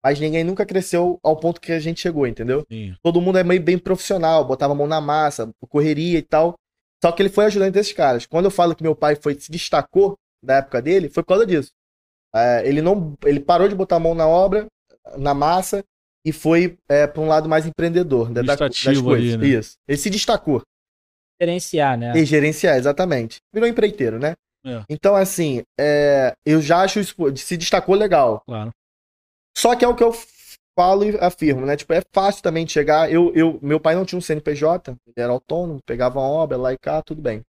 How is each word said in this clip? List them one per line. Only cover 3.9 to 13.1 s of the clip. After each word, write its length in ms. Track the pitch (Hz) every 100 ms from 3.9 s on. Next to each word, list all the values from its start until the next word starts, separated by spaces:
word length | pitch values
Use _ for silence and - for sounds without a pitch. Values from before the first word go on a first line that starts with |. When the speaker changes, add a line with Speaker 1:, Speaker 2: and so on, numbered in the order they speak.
| 185 - 196 160 160 139
Speaker 1:
botava 260 | 131 143
a 40 | 143
mão 100 | 147
na 140 | 160
massa, 500 | 147 151 151 - 113 - -
correria 480 | 147 151 151 170 165
e 60 |
tal. 320 | 151 156 165 170 _ _ _ _
Só 80 | 170
que 100 | 170
ele 60 | 196
foi 180 | 190 214
ajudante 260 | 202 196
desses 200 | 196 208
caras. 320 | - 147 120
Quando 200 | - 160
eu 80 | 190
falo 240 | 185 170 160
que 80 |
meu 100 | 160
pai 220 | 151 151 147
foi, 180 | 147
se 160 | 143 -
destacou 680 | 156 - 160 175 185 196 202 _ _
da 180 | 127 135
época 220 | - 135
dele, 280 | 143 190 156
foi 160 | -
por 60 | 165
causa 140 | 185
disso. 280 | 226 165 127 _ _ _ _ _ _
É, 360 | 110 120 120 120
ele 120 | 143
não, 360 | 165 202 156